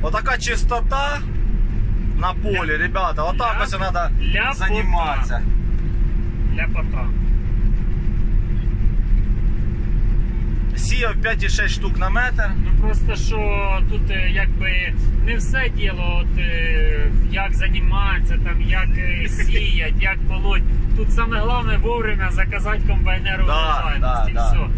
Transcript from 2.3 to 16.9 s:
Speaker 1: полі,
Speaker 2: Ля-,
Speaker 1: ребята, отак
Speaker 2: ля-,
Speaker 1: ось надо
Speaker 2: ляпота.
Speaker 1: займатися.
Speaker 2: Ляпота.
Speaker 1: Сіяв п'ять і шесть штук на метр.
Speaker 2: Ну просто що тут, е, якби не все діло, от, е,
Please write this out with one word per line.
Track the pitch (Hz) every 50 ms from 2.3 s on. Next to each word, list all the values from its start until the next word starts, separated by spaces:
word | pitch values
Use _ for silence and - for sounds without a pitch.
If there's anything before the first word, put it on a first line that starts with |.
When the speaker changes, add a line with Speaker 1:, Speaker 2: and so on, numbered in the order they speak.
| 185
Speaker 1:
полі, | 196 208 214 202 185 175 160
Speaker 2:
Ля-, | 151
Speaker 1:
ребята, | 156 170 180 - 190 185 170 151 151 151
отак | 170 185 - 240 233 220 214
Speaker 2:
ля-, | 208
Speaker 1:
ось | - 196 190
надо | 190 190 180 175 170 160 - - - - -
Speaker 2:
ляпота. | 202 220 262 277
Speaker 1:
займатися. | - 185 185 214 226 202 - - - 165 156 139 127 - - - - - - - - - - - - - - - - - - - - - - - - - - -
Speaker 2:
Ляпота. | - - - - - - - - - - - - - - - - - - - - - - - - - - - - - - - - - - - - - - - - - - - - - - - - - - - - - - - - - - - - - - - - - - - - - - - - - - - - - - - - - - - -
Speaker 1:
Сіяв | - - - - - 233 226 202 -
п'ять | - 226 226 214 214
і | 185
шесть | - - 208 185 -
штук | - 180 180 - -
на | 180 190
метр. | 190 233 247 254 233 - 214 208 - - -
Speaker 2:
Ну | - - 214
просто | 208 220 214 208 - - 202
що | 202 208 208 220 220 208 196 202 202 202 196 190 190 185 -
тут, | 214 202 - -
е, | 202 190 185 180 185
якби | 190 196 - - - 190 185 185 185 185 175 - - - - - - 214
не | 220 226
все | 214 185 - - 262 254 233 -
діло, | - 208 202 196 196 180 175 175 175
от, | 180 185 190 180
е, | 175 170 165 165 165 165 160 160 - -